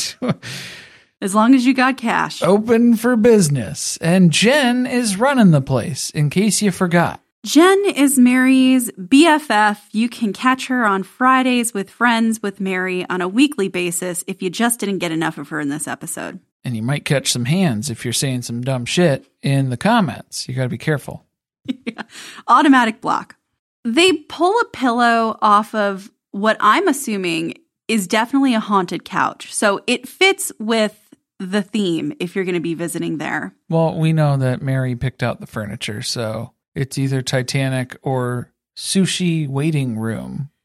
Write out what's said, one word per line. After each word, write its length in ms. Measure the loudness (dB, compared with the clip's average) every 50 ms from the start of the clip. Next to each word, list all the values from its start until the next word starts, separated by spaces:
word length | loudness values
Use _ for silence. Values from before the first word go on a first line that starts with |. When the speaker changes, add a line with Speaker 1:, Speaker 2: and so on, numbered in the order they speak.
| -6 -8 -8 -6
Speaker 1:
<laughs> 200 | -4 -4 -4 -4 -8 -14 -14 -14 -14 -16 -18 -20 -20 -20 -20 _ _ _ _ -8
Speaker 2:
As 120 | -6 -2 2
long 220 | 4 4 6 6
as 100 | 6 4
you 80 | 2 2
got 220 | 2 2 2 0
cash. 480 | -2 -2 -2 0 0 -2 -2 -4 -2 0
Speaker 1:
Open 540 | 2 2 2 2 2 4 4 4 4 4
for 180 | 2 2 2 2
business. 800 | 4 6 6 6 6 4 4 2 0 -2 -6 -8 -8 -8 -8 -8 -4
And 300 | 0 2 4 6 6 6
Jen 540 | 4 4 2 2 4 4 2 2 2 0 -2
is 300 | -2 -2 -2 -2 -2 -2
running 360 | 0 0 2 4 6 6 6
the 100 | 6 4
place, 480 | 2 0 -2 -2 -2 -4 -6 -8 -8 -6
in 200 | -4 -2 -2 0
case 320 | 0 0 0 0 0 0
you 100 | 0 0
forgot. 500 | 0 0 -2 0 2 2 2 0 -2 -8 _ _ _ _ -6
Speaker 2:
Jen 400 | 0 4 6 6 6 6 4 2 0 2
is 240 | 2 2 2 4 4
Mary's 720 | 4 4 4 4 4 4 4 4 6 4 4 2 2 -2
B 340 | -8 -10 -2 4 6 6 8
F 240 | 6 6 2 2 0
F. 380 | 2 2 2 2 0 -2 -8 _ -4
You 160 | -2 -2 -2
can 240 | -2 -4 -4 -4 -4
catch 340 | 0 0 0 0 0 -2
her 180 | -4 -2 0 0
on 180 | 0 0 0 -4
Fridays 680 | -6 _ 0 2 4 4 4 2 2 2 0 0 -2 -4
with 160 | -6 -8 -8
Friends 520 | -4 0 0 2 2 2 2 0 0 -2
with 180 | -4 -8 -6 -6
Mary 480 | -4 -4 -2 -2 -2 -2 -4 -4 -4
on 140 | -4 -4 -4
a 80 | -4 -2
weekly 400 | 2 2 2 2 2 -2 -4 -4
basis 560 | -2 -4 -4 -4 -4 -4 -6 -6 -8 -8 -8
if 140 | -10 -8 -6
you 80 | -6 -6
just 280 | -2 -2 -2 -2 -2
didn't 200 | -2 -4 -4 -4
get 160 | -4 -4 -4 -2
enough 240 | -2 -4 -4 -4
of 100 | -8 -10 -10
her 120 | -8 -6
in 80 | -4 -4
this 180 | -6 -6 -8
episode. 540 | -10 -10 -10 -10 -12 -12 -10 -10 -12 -12 -16 _ _ _ _ -10
Speaker 1:
And 100 | -8 -6
you 80 | -4 -4
might 220 | -4 -4 -4 -2
catch 260 | -2 -2 -2 -2 -2
some 140 | -4 -2 -2
hands 440 | 0 0 2 2 0 0 -2 -4 -8
if 140 | -8 -8 -6
you're 100 | -6 -4
saying 280 | -2 -2 -4 -4 -4
some 200 | -6 -8 -8 -6
dumb 240 | -4 -4 -4 -4 -4
shit 400 | -4 0 2 2 2 2 -2 -6 _ _ _
in 280 | -2 0 0 0 0 0
the 80 | -2
comments. 720 | -2 0 2 2 2 2 0 -4 -8 -14 _ -12 -12 -10 -8
You 40 | -4
gotta 140 | -4 -4
be 100 | -4 -4
careful. 480 | -4 -2 -2 -2 -2 -4 -10 -16 -16 _ _ _ _ _ _ _ _ _
Speaker 2:
<laughs> 100 | -10 -10 -8 -10
Yeah. 180 | -12 -12 -12 -14 _ -18 -20 -20 -20 -20 -6 0 4
Automatic 500 | 4 6 6 6 6 6 4 2 -2 -4
block. 380 | -4 -4 -4 -4 -6 -10 -16 _ _ _ _ _ _ _ _ _ -8
They 300 | -2 2 4 4 4 4
pull 460 | 0 -4 -8 -4 0 0 2 2 0
a 60 | -2
pillow 720 | -4 -4 -2 0 0 2 2 2 2 2 2 0 -2 -2 0
off 320 | 2 4 4 4 2 0 -2
of 380 | -2 -2 -2 -4 -6 -10 -16 _ _ _ _
what 260 | -6 -2 0 0 2 2
I'm 280 | 4 2 4 4 2
assuming 680 | 2 0 0 -2 -6 -4 -2 -2 -2 -2 -2 -4 -6 -8 -12 _ _ _ _ _
is 200 | -2 -2 -2 0
definitely 460 | 0 0 0 0 0 0 2 2 2 2
a 60 | 0
haunted 440 | 0 0 0 0 0 -2 -6 -8 -8
couch. 480 | -6 -4 -2 -2 -2 -4 -8 -14 -10 -4
So 280 | 0 0 0 0 0 -2
it 200 | -2 -2 -2 -4
fits 440 | -6 -2 2 2 2 2 0 -4 -10 -10 -8
with 380 | -4 -2 0 0 0 -2 -4 _ _ _ _ _ _ _ _ -14
the 240 | -8 -4 -2 -4 -2
theme 500 | -2 -2 -2 0 0 0 -2 -2 -4 -6 -6
if 160 | -8 -6 -4
you're 100 | -4 -4
gonna 140 | -2 -2 -2
be 160 | -2 -4 -4
visiting 420 | -4 -6 -6 -6 -6 -6 -6 -6
there. 380 | -6 -6 -6 -6 -6 -8 -10 -12 _ _ -2
Speaker 1:
Well, 280 | 0 0 0 0 0
we 160 | 0 0 0 2
know 240 | 2 2 2 2
that 240 | 0 0 -2 -2 -2
Mary 340 | -4 -2 -2 -2 -2 -4 -4
picked 280 | -4 -4 -6 -4 -4 -4
out 160 | -4 -4 -6
the 80 | -10
furniture, 560 | -12 -10 -10 -8 -8 -10 -10 -8 -8 -8 -8 -8
so 500 | -8 -6 -6 -6 -6 -6 -8 -10 -12 _ _ _ _ -8
it's 220 | -8 -6 -6 -4 -4
either 240 | -4 -2 -2 -4 -4
Titanic 760 | -2 -2 -4 -2 -2 -2 -2 -2 -2 -2 -4 -6 -8 -10 -10 -6
or 500 | -4 -4 -2 -4 -4 -6 -6 -8 -12 _ _ _ _ _
sushi 680 | -12 -8 -2 0 0 0 0 0 -2 -2 -2 -2 -2 -2
waiting 500 | -4 -4 -2 -2 0 0 -2 -2 -4 -4
room. 540 | -4 -4 -6 -6 -6 -8 -10 -10 -10 -10 -12 _ _ _